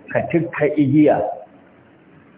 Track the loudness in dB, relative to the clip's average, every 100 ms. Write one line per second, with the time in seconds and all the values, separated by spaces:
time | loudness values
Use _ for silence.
0 | -6 -6 -2 -4 -4 -4 -2 0 2 4
1 | 4 2 -2 -8 -18 -20 -20 _ _ _
2 | _ -20 _